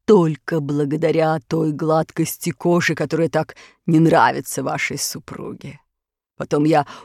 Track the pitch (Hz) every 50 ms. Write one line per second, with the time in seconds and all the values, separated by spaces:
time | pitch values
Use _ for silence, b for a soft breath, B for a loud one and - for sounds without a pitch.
0 | _ - 214 190 170 160 151 - _ - 170 160 147 139 147 147 147 135 151 151
1 | 165 160 156 160 156 156 160 160 - - - 165 160 156 147 135 165 156 156 160
2 | 156 - - - 165 - - - - 175 - - - 175 175 175 - - 160 -
3 | 156 147 - 143 - 147 - 156 160 - - b b b b b b - 165 160
4 | 165 160 165 156 113 127 135 143 143 - - - - 143 156 - - - - -
5 | - - - - - - - - - - - - - 139 143 - _ _ _ _
6 | _ _ _ _ _ _ _ - 143 - 156 147 147 156 160 151 139 B B B
7 | B